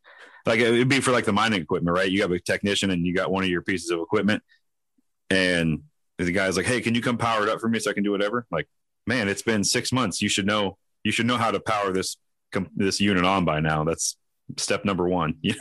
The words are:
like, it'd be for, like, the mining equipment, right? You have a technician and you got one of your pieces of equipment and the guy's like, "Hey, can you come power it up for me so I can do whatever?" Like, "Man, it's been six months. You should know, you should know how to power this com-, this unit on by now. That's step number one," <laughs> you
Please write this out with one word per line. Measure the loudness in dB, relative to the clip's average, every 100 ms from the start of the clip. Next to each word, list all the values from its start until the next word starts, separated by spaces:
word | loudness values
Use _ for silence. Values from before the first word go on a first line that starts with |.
| -20 -20 -20 -6 0
like, | 2
it'd | 4 4 4
be | 2
for, | 4
like, | 2 2
the |
mining | 2 2 0
equipment, | -2 -2 0 2
right? | 2
You | 2
have | 0
a | 0
technician | -2 -2 0 0 0
and | 0 0
you |
got | 0 0
one | 0
of | 0
your | -2
pieces | -2 -4 -2
of | -4
equipment | -2 0 2 0 -4 _ _ _ _ _ _ _ -2
and | 2 2 2 0 -2 -6 _ _ -6
the | -2
guy's | 0 0 0
like, | 0
"Hey, | -2
can | 0 -2
you |
come | -2 -2
power | 0 0
it | 0
up | -2
for | -2
me | -2
so | -2
I |
can | -2
do | 0
whatever?" | 0 0 -4 -4
Like, | -6 -6 _ _ _ -4
"Man, | -2 -2
it's | -2
been | 0 0
six | 0 -2 0
months. | 0 -2 -2
You | -2
should | 0 0
know, | 0 -2 -6 _ _
you | -4
should | 0 0
know | 0
how | 0
to | -2
power | -2 -2 0
this | -2 -4 -8 _ _ _
com-, | -6 -4 -2
this | -2 0
unit | 2 2
on | 2 2 2
by | 0
now. | 0 0
That's | 0 -2 -4 -8 _ _ -16 -8
step | -4 -2
number | -2 0 0
one," | 0 0 -2
<laughs> |
you | -4 -2